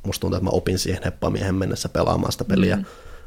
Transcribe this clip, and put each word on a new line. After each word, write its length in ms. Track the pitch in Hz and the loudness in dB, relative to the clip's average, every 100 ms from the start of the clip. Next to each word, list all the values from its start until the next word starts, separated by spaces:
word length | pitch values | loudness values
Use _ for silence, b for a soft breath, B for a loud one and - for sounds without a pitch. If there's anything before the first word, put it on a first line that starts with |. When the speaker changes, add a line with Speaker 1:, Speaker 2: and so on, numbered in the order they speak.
| - | -4
Speaker 1:
musta 160 | - | -2
tuntuu, 140 | 92 92 | 0 0
että 60 | |
mä 60 | 92 | 0
opin 300 | 90 87 92 | 0 0 0
siihen 240 | - 92 | 0 -2
heppamiehen 520 | 92 - 82 101 98 95 | -2 -2 0 0 0 0
mennessä 340 | 95 98 - | 0 -2 -2
pelaamaan 420 | - 85 85 87 | 0 2 2 0
sitä 120 | - | -2
peliä. 320 | - 98 92 95 | 2 4 4 2
Speaker 2:
Mm. 100 | 190 B B B | -2 B B B